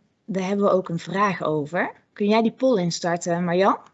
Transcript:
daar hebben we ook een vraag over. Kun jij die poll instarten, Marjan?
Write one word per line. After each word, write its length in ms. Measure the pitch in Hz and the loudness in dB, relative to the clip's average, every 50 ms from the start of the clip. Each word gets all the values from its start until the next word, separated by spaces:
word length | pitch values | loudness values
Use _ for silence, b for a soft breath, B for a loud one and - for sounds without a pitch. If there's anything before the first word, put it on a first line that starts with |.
| _ _ _ _ _ | _ _ _ _ _
daar 220 | - 180 190 185 | -6 -6 -4 -2
hebben 180 | 190 202 202 202 | -2 0 2 2
we 60 | 185 | 4
ook 180 | 180 190 185 - | 2 2 0 -2
een 100 | 165 165 | -6 -8
vraag 440 | - 170 175 196 208 196 170 170 151 | -6 -6 -2 0 0 0 0 -2 -2
over. 580 | 156 156 156 139 151 170 185 262 - - _ _ _ _ | -2 -2 -2 -4 -4 -2 -4 -4 -4 -6 _ _ _ _
Kun 140 | - 208 | -2 0
jij 140 | 202 214 226 | 2 4 4
die 100 | 226 226 | 2 0
poll 280 | 226 - 262 262 247 185 | 0 0 2 2 2 2
instarten, 640 | 175 170 165 - - 170 170 175 - 180 170 170 180 | 0 -2 -4 -2 -2 -2 -2 -2 -2 -2 -2 -2 -2
Marjan? 360 | 175 175 180 196 226 - - - - | 0 2 2 4 2 2 0 -4 -16